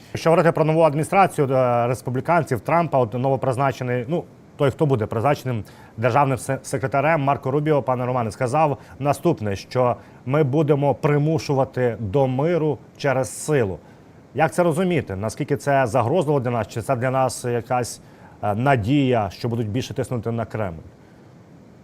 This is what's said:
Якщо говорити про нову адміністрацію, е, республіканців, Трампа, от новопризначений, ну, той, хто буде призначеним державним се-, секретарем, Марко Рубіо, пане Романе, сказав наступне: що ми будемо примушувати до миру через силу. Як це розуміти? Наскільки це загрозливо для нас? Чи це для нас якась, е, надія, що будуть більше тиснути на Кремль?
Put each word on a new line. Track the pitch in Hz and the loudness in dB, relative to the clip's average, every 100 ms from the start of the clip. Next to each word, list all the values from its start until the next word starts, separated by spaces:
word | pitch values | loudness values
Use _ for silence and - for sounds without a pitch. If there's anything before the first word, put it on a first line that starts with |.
| - | -14
Якщо | 110 165 | -2 2
говорити | 170 165 | 4 4
про | 160 | 2
нову | 156 156 | 2 4
адміністрацію, | 160 143 147 196 185 - 131 | 4 2 0 4 4 2 0
е, | 131 127 120 120 | 2 2 2 0
республіканців, | 127 - 123 151 170 135 123 | -2 -4 -4 0 0 2 -2
Трампа, | - 165 160 135 | 0 0 2 0
от | 117 | 0
новопризначений, | 123 135 131 131 120 139 123 127 123 117 | 0 -2 0 -2 0 -2 -2 -4 -4 -4
ну, | 170 - - - - | -6 -6 -16 -16 -2
той, | 139 | 0
хто | - 151 | 2 2
буде | 123 107 | 2 0
призначеним | 113 127 143 131 117 - - - - | 0 0 0 -2 -6 -8 -16 -18 -2
державним | 120 131 139 127 | 2 4 2 0
се-, | - 131 | -4 -6
секретарем, | - - 127 139 147 165 | -6 -6 -2 0 2 2
Марко | 135 139 131 | 2 0 0
Рубіо, | 147 151 147 | -2 2 0
пане | 131 127 123 | 0 -2 -2
Романе, | 127 113 | -2 -2
сказав | - 127 147 156 127 - - | -4 -2 2 0 0 -8 -4
наступне: | 143 - - - 104 98 | -2 0 0 0 -2 -6
що | - 127 123 110 - - 127 | -4 0 2 0 -8 -14 -2
ми | 147 | 0
будемо | 139 147 151 139 143 | 2 2 2 2 2
примушувати | - 151 147 151 160 - 135 131 131 123 107 | 0 2 2 2 0 0 0 0 0 -2 -2
до | 107 139 131 | -2 0 0
миру | 127 160 170 151 123 - - | 0 0 0 -2 -4 -10 -6
через | 143 127 127 - | -2 0 -2 -6
силу. | - 147 101 82 - - - - - | -2 0 0 -4 -14 -20 -20 -20 -10
Як | 123 160 | -2 0
це | - | 2
розуміти? | 175 151 185 165 - 95 | 0 0 0 -2 -2 -6
Наскільки | 107 - 151 120 | -6 -6 -4 -4
це | 147 139 123 | 0 2 2
загрозливо | 123 113 180 151 143 | 2 2 0 0 0
для | 120 | 0
нас? | 120 104 | -2 -4
Чи | 117 | -6
це | 107 123 | -4 -2
для | 131 | 0
нас | 131 131 - | 0 0 -2
якась, | 123 120 113 123 120 - - - - - | -4 -4 -2 -2 -4 -8 -18 -20 -20 -6
е, | 107 | -4
надія, | 104 139 131 101 147 131 117 104 | 0 2 2 2 2 2 2 0
що | - 123 | -4 -4
будуть | 120 107 | -4 -4
більше | 98 - | -4 -6
тиснути | 104 117 123 117 | -6 -6 -6 -4
на | 117 | -6
Кремль? | 110 110 98 80 - - - - - - - - - - | -6 -4 -6 -8 -16 -20 -20 -20 -20 -20 -20 -20 -20 -20